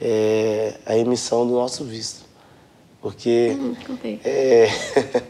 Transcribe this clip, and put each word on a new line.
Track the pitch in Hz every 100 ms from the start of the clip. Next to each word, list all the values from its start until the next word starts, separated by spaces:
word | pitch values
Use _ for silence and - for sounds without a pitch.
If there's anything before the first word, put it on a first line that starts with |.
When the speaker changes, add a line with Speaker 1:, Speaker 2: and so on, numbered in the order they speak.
Speaker 1:
é, | 117 110 107 110 110 107 110 - -
a | 110
emissão | 117 123 - 117 120
do |
nosso | 123 123 -
visto. | 139 110 110 - - - - - - _ _ _
Porque, | - - 120 - 120 277
Speaker 2:
Hum, | 262 247 -
contei. | 254 240 214
Speaker 1:
é, | - 139 135 120 110 - - - 135 123 -